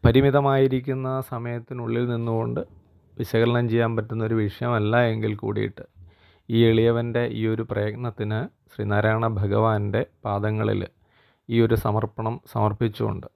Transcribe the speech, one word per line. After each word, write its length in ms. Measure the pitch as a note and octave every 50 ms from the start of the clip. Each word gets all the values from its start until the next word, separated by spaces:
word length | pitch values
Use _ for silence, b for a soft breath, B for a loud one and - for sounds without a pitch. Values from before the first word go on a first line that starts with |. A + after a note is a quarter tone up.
| -
പരിമിതമായിരിക്കുന്ന 1040 | B2 A#2 C3 C3+ C#3 C3 C#3+ C#3+ C#3 C3+ C3+ C3+ C3+ C3 C3 B2+ C3+ C3 C3 C3 C3 C3 C3
സമയത്തിനുള്ളിൽ 840 | C3 - - A#2+ A#2+ A#2+ A#2+ A#2+ A#2 _ C3 B2 A#2+ A#2 A#2 A#2 B2 A#2+
നിന്നുകൊണ്ട് 520 | A#2+ A#2 A#2 A#2 A2+ A2+ A2+ A#2 A#2 - - - - - _ _ _ _ _ _ _ -
വിശകലനം 480 | A#2 - - A2+ A2+ A#2+ A#2+ A#2+ A#2+ A#2
ചെയ്യാൻ 220 | A2 A#2 A#2 A2+ A2+
പറ്റുന്ന 280 | A2+ A2 A2+ A#2 A2+ A2
ഒരു 100 | A2 A2+
വിഷയമല്ല 600 | A2+ G#2+ G2+ - - B2 A#2+ A#2+ A2 G#2 G#2 A2+ A#2+ B2
എങ്കിൽ 280 | A#2 A2+ A2 G#2+ A2 G#2+
കൂടിയിട്ട്, 480 | G#2 - G#2+ G#2 G#2 G#2+ G#2 G2+ - - - _ - b b b b b b b b b _
ഈ 80 | A#2 A2+ A#2
എളിയവൻ്റെ 600 | A2+ A2+ A2 A2+ A#2 A#2 A#2 A#2 A#2+ A2+ A#2+ A#2+ A#2
ഈ 140 | A#2 A2 A2 A2
ഒരു 160 | A2 A2 A2+
പ്രയത്നത്തിന് 760 | A2+ A#2 G#2 G#2 G#2+ G#2+ A2+ B2 A#2+ A2 - A2 G#2 A2 A2 B2 - _ _ _ _
ശ്രീനാരായണ 600 | - - G#2+ G2+ G2+ G#2 G#2 A2 A2 A2 A#2 A2+
ഭഗവാന്റെ 760 | A2+ G2 G2+ G2+ G2+ G#2+ A2 A2+ A2 G#2 G2+ G#2 G2+ A2+ C3 - _ _ _
പാദങ്ങളിൽ 600 | G#2+ G2+ G2+ G#2 G#2+ G#2+ G#2+ A2 G#2+ G#2 G2 F#2 - _ _ b b b b b b b b b -
ഈ 80 | A#2 A#2
ഒരു 140 | A#2 A2 A2+
സമർപ്പണം 600 | G#2+ - A2+ G#2 A2 A2 G#2+ _ - A2 A2 A#2 - _
സമർപ്പിച്ചുകൊണ്ട് 840 | - - A2+ G#2+ G#2 G#2 - A#2 A2+ G#2 - A#2 A2 G2+ F#2+ - - _